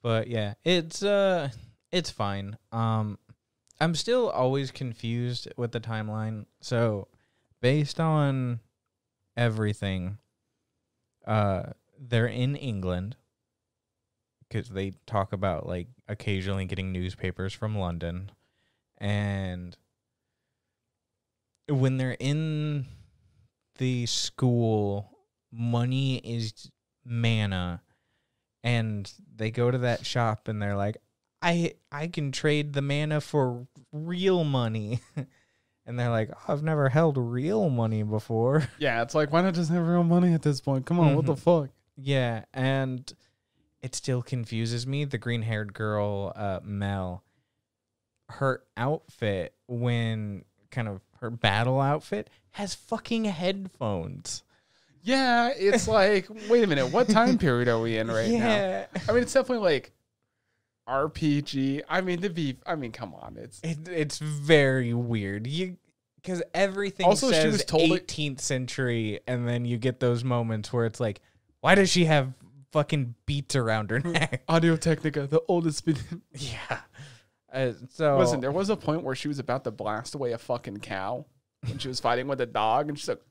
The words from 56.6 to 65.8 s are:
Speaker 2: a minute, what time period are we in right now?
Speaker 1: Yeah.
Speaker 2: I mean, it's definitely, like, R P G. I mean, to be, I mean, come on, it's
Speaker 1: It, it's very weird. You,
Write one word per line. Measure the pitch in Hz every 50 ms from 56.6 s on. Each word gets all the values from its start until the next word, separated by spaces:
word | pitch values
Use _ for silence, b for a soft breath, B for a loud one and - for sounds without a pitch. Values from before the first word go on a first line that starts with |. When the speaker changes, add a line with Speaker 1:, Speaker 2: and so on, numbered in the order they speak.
Speaker 2:
a | 226 196
minute, | 151 139 131 127
what | 147 226 254 -
time | 214 214 233 247 254
period | 226 - 147 123 120 123 120
are | 117 113
we | 113 117 113 110
in | 110 113
right | 113 110 113 220
now? | 233 233
Speaker 1:
Yeah. | 220 233 214 208 196 190 185 196 - - - 185 - -
Speaker 2:
I |
mean, | 220 240
it's | 240 240
definitely, | - 269 247 - 254 233 208
like, | 175 151 127 - - _ _ _ _ _ _ _ _ _ _ _ _ _ _ _ _ _ _ _
R | - 127 139 143 160
P | - - 165 151 143 143
G. | 143 - - 135 135 135 135 147 - -
I | 156 185
mean, | 190 185 180 170
to | 185 202
be, | 170 175 156 139 127 - -
I | - 175
mean, | 156 131 117
come | 110 - 117 92 76
on, | - 58 55 -
it's | - 113 147 - -
Speaker 1:
It, | - 165 165 143 156 175
it's | 180 165 151 147 - -
very | 151 151 147 147 143 147 160 151 139 135 131 131 123 117
weird. | 117 120 123 117 117 107 101 95 98 104 110
You, | 123 147 170 190 185 180 -